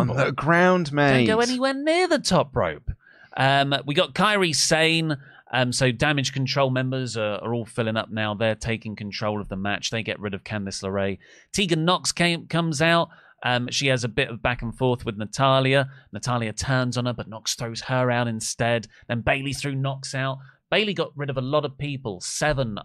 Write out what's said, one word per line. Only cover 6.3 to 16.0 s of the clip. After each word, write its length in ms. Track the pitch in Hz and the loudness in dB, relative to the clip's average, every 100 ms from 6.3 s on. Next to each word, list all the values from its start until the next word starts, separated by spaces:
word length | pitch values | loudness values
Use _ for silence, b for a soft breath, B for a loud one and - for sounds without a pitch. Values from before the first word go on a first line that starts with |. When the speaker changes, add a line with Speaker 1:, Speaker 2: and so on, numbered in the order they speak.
Speaker 1:
Control 380 | 135 135 147 135 | -2 -2 2 2
members 460 | 127 131 131 127 110 | 2 -2 -2 -4 -2
are, 200 | 107 101 | -2 -2
are 100 | 107 | -4
all 100 | 120 110 | -4 -4
filling 300 | - 113 110 | -4 -2 -2
up 140 | - | -4
now. 240 | 107 107 | -4 -4
They're 200 | 104 113 107 | 0 0 0
taking 380 | - 113 110 101 | -2 -4 -6 -10
control 440 | 104 - 107 104 | -10 -6 -4 -4
of 80 | 95 | -6
the 80 | 98 | -6
match. 340 | 98 98 - | -4 -4 -4
They 120 | 113 | -4
get 140 | 110 92 | -4 -6
rid 140 | 101 | -6
of 100 | 98 | -8
Candice 380 | - 107 98 - | -8 -6 -6 -6
LeRae. 340 | 98 98 98 95 b b b | -4 -2 -2 -4 b b b
Tegan 320 | - 202 165 | -2 0 2
Nox 280 | 160 180 135 | 2 0 -2
came, 340 | - 175 170 - | 0 0 0 -2
comes 340 | 160 165 143 | -2 -2 2
out. 260 | 160 170 160 b b b | 4 4 2 b b b
Um, 240 | 120 123 123 | -2 0 0
she 160 | 127 139 | -2 0
has 180 | 131 | 2
a 40 | 117 | 0
bit 200 | 104 131 | -2 -2
of 140 | 113 | -2
back 200 | 131 123 | -2 -2
and 140 | 117 - | -4 -2
forth 280 | 127 120 | 0 0
with 120 | 117 104 | -4 -6
Natalya. 720 | 104 - 135 135 131 135 135 B | -6 0 4 4 4 2 2 B